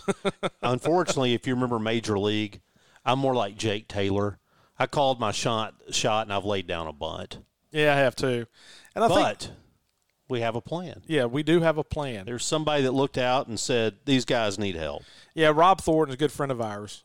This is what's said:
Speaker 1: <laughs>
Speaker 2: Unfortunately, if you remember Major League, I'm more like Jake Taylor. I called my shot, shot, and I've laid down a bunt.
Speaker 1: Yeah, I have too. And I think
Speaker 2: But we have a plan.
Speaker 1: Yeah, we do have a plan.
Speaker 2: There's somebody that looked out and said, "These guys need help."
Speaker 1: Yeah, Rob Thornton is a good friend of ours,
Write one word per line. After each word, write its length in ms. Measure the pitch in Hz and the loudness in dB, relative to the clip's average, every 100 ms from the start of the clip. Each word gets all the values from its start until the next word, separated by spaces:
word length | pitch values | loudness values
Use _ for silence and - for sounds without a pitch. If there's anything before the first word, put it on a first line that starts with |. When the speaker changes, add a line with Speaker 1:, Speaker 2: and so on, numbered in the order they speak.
| - - 196 | -6 -4 -6
Speaker 1:
<laughs> 320 | - 185 - | -4 -10 -4
Speaker 2:
Unfortunately, 720 | 120 123 147 175 170 147 127 | -2 0 2 2 2 0 0
if 120 | 117 - | 0 0
you 80 | |
remember 240 | 123 127 120 | -2 0 0
Major 400 | 110 117 107 101 | 0 -2 0 0
League, 420 | 104 107 104 101 _ _ _ _ | 2 0 -4 -8 _ _ _ _
I'm 140 | 127 131 | -2 0
more 160 | 135 | 2
like 220 | 127 101 107 | 0 -2 -2
Jake 320 | 110 104 - | -2 -2 -4
Taylor. 500 | 101 98 98 104 104 _ _ _ - | -2 0 0 -2 -4 _ _ _ -4
I 80 | 135 | -2
called 340 | 156 135 123 | 2 2 2
my 120 | 127 | -2
shot, 420 | - 131 110 107 - - | -2 -2 -2 -4 -10 -6
shot, 360 | - 123 107 107 | -2 0 0 0
and 60 | |
I've 120 | 101 | -4
laid 220 | 98 98 87 | -2 -4 -2
down 200 | 85 80 | -6 -6
a 60 | |
bunt. 460 | 76 80 87 98 - - _ _ | -8 -8 -8 -12 -16 -20 _ _
Speaker 1:
Yeah, 220 | 151 151 | 0 2
I 20 | 139 | 4
have 180 | 131 - | 2 2
too. 300 | 135 120 117 _ - - - | -2 -2 -6 _ -20 -20 -10
And 100 | - | 0
I 40 | 226 | 4
think 120 | 185 | 4
Speaker 2:
But 300 | - 107 - - _ _ _ _ _ _ _ | 2 -2 -14 -16 _ _ _ _ _ _ _
we 120 | 123 | -2
have 160 | 117 117 | -2 -4
a 40 | |
plan. 420 | - 165 175 95 - | -6 -10 -10 -16 -2
Speaker 1:
Yeah, 200 | 156 120 | 0 0
we 160 | 135 | -2
do 180 | 156 170 | 2 4
have 180 | 165 156 | 4 0
a 60 | |
plan. 420 | - 156 143 107 95 | -4 -6 -6 -8 -8
Speaker 2:
There's 180 | 123 | -6
somebody 380 | - 156 151 147 | -2 0 2 2
that 100 | 131 | 2
looked 260 | 135 139 135 | 2 0 0
out 280 | 123 131 120 | 2 0 0
and 120 | 107 | -6
said, 360 | - 123 110 104 | 0 2 0 -2
"These 200 | - 131 | 0 0
guys 340 | 117 127 107 98 | 2 0 0 -2
need 160 | 101 82 | -4 -4
help." 260 | 76 73 - - - | -6 -8 -12 -20 -14
Speaker 1:
Yeah, 180 | - 156 | 2 4
Rob 260 | 151 175 190 | 6 6 6
Thornton 300 | - 156 151 | 2 2 0
is 40 | |
a 40 | 127 | 0
good 140 | 151 | -2
friend 180 | - 139 | -2 -4
of 80 | 123 | -4
ours, 440 | 110 104 104 - | -4 -8 -12 -16